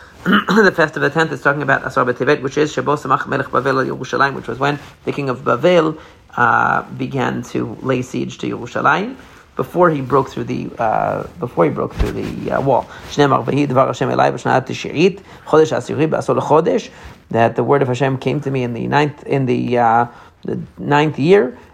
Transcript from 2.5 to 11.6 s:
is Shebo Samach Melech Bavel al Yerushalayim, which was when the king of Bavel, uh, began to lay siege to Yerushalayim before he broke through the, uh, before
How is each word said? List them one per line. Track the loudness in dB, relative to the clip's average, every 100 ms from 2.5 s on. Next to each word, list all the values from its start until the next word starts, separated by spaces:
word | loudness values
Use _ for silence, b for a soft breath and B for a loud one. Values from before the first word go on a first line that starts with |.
| -2
is | -2 -2
Shebo | -2 -2
Samach | 0 0 0
Melech | -4 -2
Bavel | -2 0 0 -2
al | -4
Yerushalayim, | -6 0 0 -2
which | -8
was | -4
when | -2 -2 B B -8
the |
king | -6 -4
of | -4
Bavel, | -2 2 4 4 2 -2 B B B 0
uh, | 2 4 2 0
began | -4 -8 -6 -2 -2 -4
to | -6 -6 -6 -6
lay | -4 -4
siege | -2 -6 -6 -6
to | -6 -6
Yerushalayim | -8 -2 0 0 -2 -10 B B B -8
before | -4 2 2
he | 2
broke | 2 0 0
through | -6
the, | -6 -6 -6 -4
uh, | -2 0 0 -2 -6 -10
before | -8 0